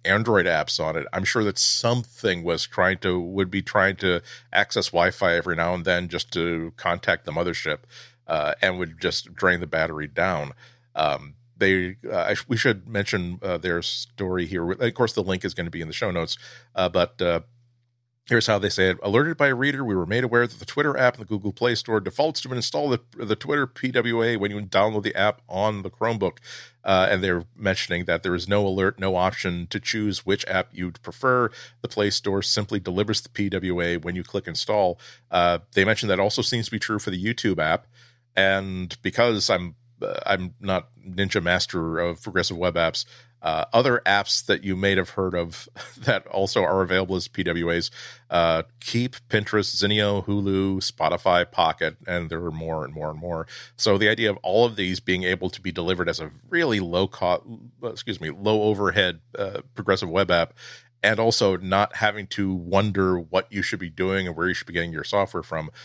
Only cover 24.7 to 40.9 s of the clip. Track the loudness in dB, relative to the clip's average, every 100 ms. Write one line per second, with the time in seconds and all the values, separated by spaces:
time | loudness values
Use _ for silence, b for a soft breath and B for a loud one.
24.7 | 2 4 2 -2 2 2 0 -4 -2 0
25.7 | 0 -6 -4 -2 0 -2 -2 B B B
26.7 | B 2 4 4 4 2 0 -4 -4 -2
27.7 | -2 -2 -4 0 -2 0 -2 0 0 2
28.7 | 2 0 0 0 2 0 0 -4 -4 -6
29.7 | -6 -4 -2 -2 -2 0 -2 0 -2 -2
30.7 | -6 -8 -8 -14 -2 2 2 2 B B
31.7 | B -6 0 0 0 -2 -2 0 -2 -2
32.7 | -4 -2 0 0 -2 -4 -4 -2 -2 -2
33.7 | 0 0 -2 -4 -6 -4 -6 -6 -6 0
34.7 | 2 2 0 B B _ 2 4 2 0
35.7 | 2 4 2 2 2 2 0 -2 -2 -4
36.7 | -4 -2 -4 -4 -4 -4 -2 0 0 2
37.7 | 0 -2 b b b b 2 4 2 -2
38.7 | -6 -8 -6 -2 2 4 4 2 0 0
39.7 | -10 _ _ -6 -4 -2 -2 -2 -8 -4
40.7 | -2 -4